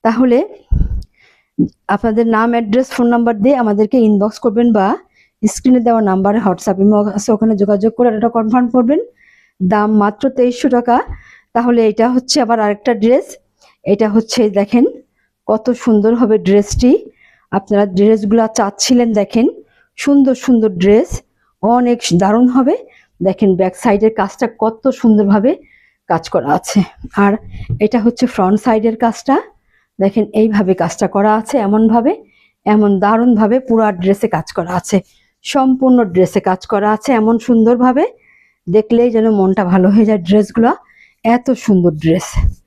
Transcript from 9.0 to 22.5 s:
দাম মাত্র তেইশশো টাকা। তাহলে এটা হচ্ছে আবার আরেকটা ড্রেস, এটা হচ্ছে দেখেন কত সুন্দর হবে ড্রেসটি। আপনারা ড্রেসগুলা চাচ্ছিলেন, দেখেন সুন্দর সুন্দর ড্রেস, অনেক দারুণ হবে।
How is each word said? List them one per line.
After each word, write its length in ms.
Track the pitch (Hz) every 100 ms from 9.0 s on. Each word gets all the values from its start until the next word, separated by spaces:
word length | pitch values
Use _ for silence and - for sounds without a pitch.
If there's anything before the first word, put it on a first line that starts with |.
| 466 _ _ _ _ _
দাম 300 | 185 208 214 214
মাত্র 280 | 202 208 269
তেইশশো 380 | 254 247 240 277
টাকা। 280 | 247 240 247 - - - - _
তাহলে 280 | 233 240 240 220
এটা 180 | 214 226
হচ্ছে 280 | 254 254 302
আবার 160 | 226 226
আরেকটা 320 | 208 202 254
ড্রেস, 320 | 226 220 269 - - _ _ _ _
এটা 220 | - 196 220
হচ্ছে 320 | 214 220 - 214
দেখেন 340 | 190 202 240 359 - _ _ _ _ -
কত 180 | 220 220 240
সুন্দর 360 | - 214 214
হবে 220 | 233 247 214
ড্রেসটি। 520 | 175 202 202 - 247 339 - _ _ _ _
আপনারা 320 | 196 - 202 202
ড্রেসগুলা 600 | 180 208 220 202 226 220
চাচ্ছিলেন, 600 | 226 202 - - 247 240
দেখেন 340 | 214 196 233 254 - - _ _ -
সুন্দর 360 | - 285 269
সুন্দর 360 | 254 - 233 214 180
ড্রেস, 340 | 190 214 349 - _ _ _ _
অনেক 360 | 202 247 240 240 - 175
দারুণ 280 | 190 220
হবে। 260 | 247